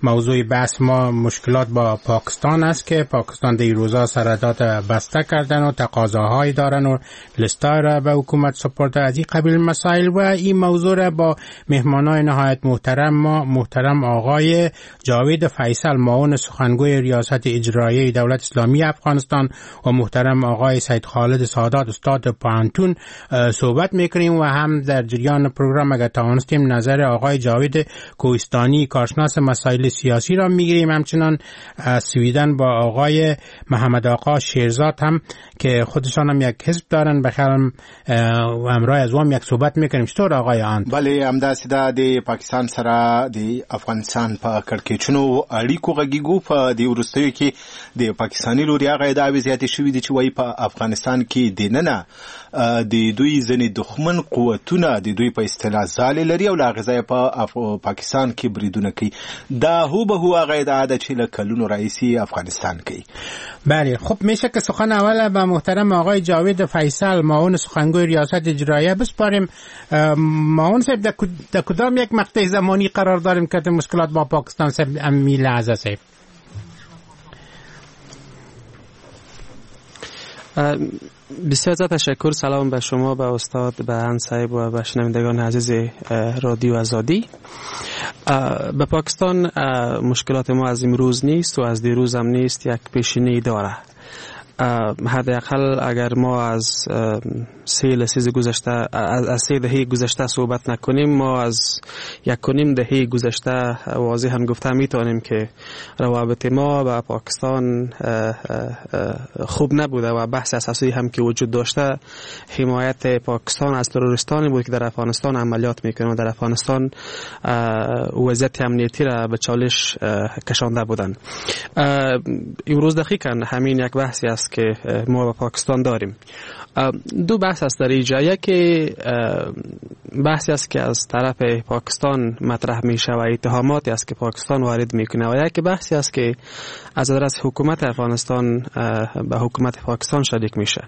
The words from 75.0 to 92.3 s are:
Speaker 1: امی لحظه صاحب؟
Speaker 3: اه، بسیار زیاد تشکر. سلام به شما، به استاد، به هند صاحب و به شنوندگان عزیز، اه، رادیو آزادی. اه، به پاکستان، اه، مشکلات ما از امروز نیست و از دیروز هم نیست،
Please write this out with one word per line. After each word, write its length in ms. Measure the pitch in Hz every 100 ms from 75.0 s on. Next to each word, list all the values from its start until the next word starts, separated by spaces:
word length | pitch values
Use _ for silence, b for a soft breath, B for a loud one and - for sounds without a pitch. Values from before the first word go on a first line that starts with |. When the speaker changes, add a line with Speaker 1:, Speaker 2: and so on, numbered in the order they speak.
Speaker 1:
امی 360 | 147 143 139 135
لحظه 380 | 131 120 113 113
صاحب؟ 220 | - 104 _ _ - - - - - - - - - - - B B B B B - - - - - - - - - - - - - - - - - 277 - - - - B B B B B -
Speaker 3:
اه، 180 | 147 147 147 - - - - 143 175
بسیار 240 | 135 - 170
زیاد 140 | 180
تشکر. 420 | 165 - 135 156
سلام 380 | 151 143 139 139
به 100 | 127
شما، 360 | 120 127 131 131
به 80 |
استاد، 500 | 127 120 - 127 123 120 117
به 60 |
هند 260 | 117 117 117
صاحب 320 | - 120 120
و 200 | 120 117
به 120 | 117
شنوندگان 560 | 113 127 117 117 120 120
عزیز، 320 | 117 120 120 117 117 - -
اه، 280 | 117 110 123
رادیو 360 | 127 117 123 117
آزادی. 500 | 113 117 113 180 233 - B B B B B B B - -
اه، 440 | 139 131 127 -
به 140 | 135 143
پاکستان، 640 | 160 156 - 185 180 175 151
اه، 440 | 139 127 120 123
مشکلات 500 | 123 123 - 135 127
ما 180 | 127 131
از 160 | 120
امروز 420 | 123 123 127 123 139
نیست 340 | 160 165 -
و 20 |
از 200 | 120 113
دیروز 340 | 117 120 123 123
هم 100 |
نیست، 420 | 117